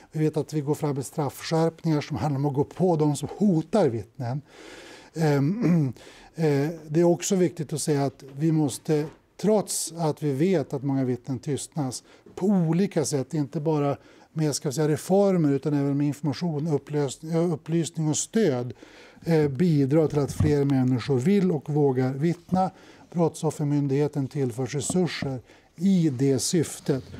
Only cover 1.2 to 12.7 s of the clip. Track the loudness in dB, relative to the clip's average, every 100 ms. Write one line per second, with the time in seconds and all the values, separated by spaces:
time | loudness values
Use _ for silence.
1.2 | -4 -6 -2 0 0 -2 -2 -2 -2 -4
2.2 | -2 -2 -2 -2 -4 0 0 2 2 0
3.2 | -6 0 2 2 2 2 2 0 -8 -10
4.2 | -6 -6 -10 -20 -20 -20 -20 -20 -12 -2
5.2 | 2 2 2 2 2 2 0 -4 -16 -20
6.2 | -14 -2 2 2 0 -4 -2 2 4 2
7.2 | 0 2 0 -2 -8 -4 0 0 0 -4
8.2 | -14 -2 2 2 2 -2 -2 -2 -2 -10
9.2 | _ -4 2 2 0 -6 -6 -4 -4 -2
10.2 | -2 0 2 0 -2 -4 -2 0 0 -2
11.2 | -6 -6 -4 -6 -6 -6 -6 -6 -14 -20
12.2 | -20 -4 0 2 2